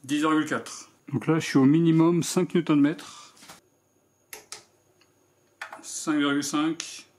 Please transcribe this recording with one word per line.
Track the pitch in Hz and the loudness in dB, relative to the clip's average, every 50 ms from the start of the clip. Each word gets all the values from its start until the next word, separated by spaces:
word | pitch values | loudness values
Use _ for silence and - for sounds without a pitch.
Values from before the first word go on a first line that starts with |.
| - | -6
Dix | 131 143 147 | -4 -4 -2
virgule | 151 156 156 156 151 | 0 2 2 0 0
quatre. | - 139 113 - - - - - - _ _ _ - | -2 -4 -6 -6 -10 -16 -18 -18 -20 _ _ _ -6
Donc | 139 127 - | -6 -4 0
là, | - 160 165 | 0 0 0
je | 156 | -2
suis | - - | 0 2
au | 143 131 | 4 6
minimum | 135 147 165 170 165 160 160 165 165 175 170 | 6 6 4 4 4 4 4 4 4 4 2
cinq | 156 - - 185 180 165 - | -2 0 0 -2 -2 0 0
newton | 180 156 - 156 147 | -2 0 2 2 4
mètres. | 143 143 - 277 - - - - - - _ - - - - - _ _ _ _ _ _ _ _ _ _ _ _ _ _ - - - _ - - _ _ _ _ _ _ _ _ _ _ _ _ _ _ _ _ _ _ _ _ - - - - | 4 2 2 -4 -12 -20 -20 -20 -20 -20 _ -20 -20 -20 -20 -20 _ _ _ _ _ _ _ _ _ _ _ _ _ _ -20 -20 -20 _ -20 -20 _ _ _ _ _ _ _ _ _ _ _ _ _ _ _ _ _ _ _ _ -18 -16 -16 -18
Cinq | - - - - - 165 151 151 | -16 -14 -12 -8 -4 -2 0 0
virgule | 143 143 139 143 139 | 2 0 0 -2 -2
cinq. | 143 - 147 151 160 165 165 - - - - - _ _ | -2 -4 -2 -2 -2 -4 -6 -10 -14 -14 -18 -20 _ _